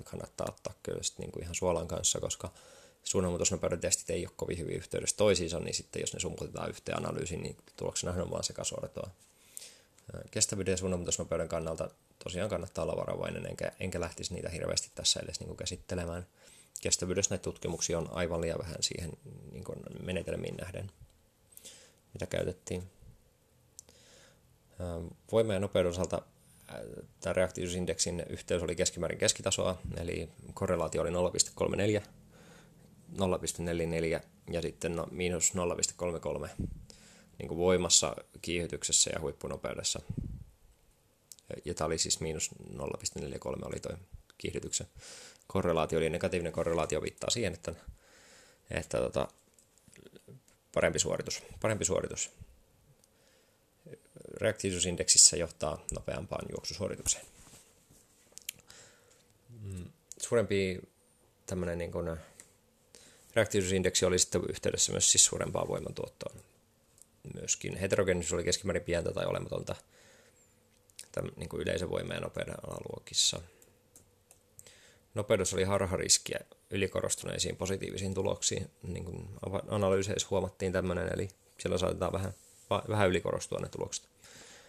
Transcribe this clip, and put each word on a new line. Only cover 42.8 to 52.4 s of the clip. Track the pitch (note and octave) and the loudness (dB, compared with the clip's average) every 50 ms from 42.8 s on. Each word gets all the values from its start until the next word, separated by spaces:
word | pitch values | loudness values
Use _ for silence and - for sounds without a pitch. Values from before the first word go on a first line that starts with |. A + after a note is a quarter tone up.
| C#2 - - - | -6 -4 -4 -4
piste | - - - D2+ | -6 -6 -6 -6
neljä | D2 C#2+ C2 C2 | -8 -6 -8 -6
kolme | - C2 C2+ - - | -6 -6 -6 -6 -6
oli | C2+ - - | -6 -8 -6
toi | - - - F2 F#2 - - - - _ - - | -6 -8 -8 -10 -12 -16 -20 -20 -20 _ -16 -8
kiihdytyksen | - - - - - D#2 - - G2 - - - - - - - - - - - - | -6 -4 -4 -4 -6 -4 -4 -4 -4 -6 -14 -18 -18 -16 -16 -16 -16 -18 -20 -20 -12
korrelaatio, | - - F#2+ F2 F2 E2 D#2+ D#2 D2+ E2 D#2+ | -2 0 2 4 4 4 4 4 4 4 4
eli | D#2+ D#2+ | 4 4
negatiivinen | D#2+ E2+ - F2+ F#2 F2 E2+ E2 | 2 2 0 0 0 0 0 0
korrelaatio | D#2+ F2 E2 E2 E2 E2 D2+ D2 D2 D2+ | 0 0 2 2 2 2 2 2 0 0
viittaa | - - - - - - | -2 -4 -6 -2 -2 0
siihen, | - A#2+ A2+ F2+ | 0 2 0 -2
että, | E2+ - - - E2+ - - - - - _ - - - - - - - - - - _ _ - | -2 -4 -6 -8 -8 -8 -12 -18 -18 -18 _ -20 -20 -20 -20 -20 -20 -20 -20 -20 -20 _ _ -4
että | - E2 E2 - - A#1 | -4 -4 -2 0 0 2
tota, | B1 A#1+ - C2+ - - - _ _ _ _ _ _ _ _ _ _ - - - - - - - - - - - _ _ _ _ _ - - | 2 2 0 0 -2 -2 -4 _ _ _ _ _ _ _ _ _ _ -20 -20 -20 -20 -20 -20 -20 -20 -20 -20 -20 _ _ _ _ _ -2 2
parempi | D#2+ E2 E2+ E2 D#2 | 4 4 4 4 4
suoritus, | - - - - - - - - - - - - | 2 2 0 -2 -2 -4 -6 -8 -10 -14 -10 -2
parempi | - A2 A2 F#2+ F#2 | 0 0 0 2 2
suoritus | F#2 F2 E2 - - - - - - - - | 2 2 2 2 0 -4 -4 -6 -6 -8 -16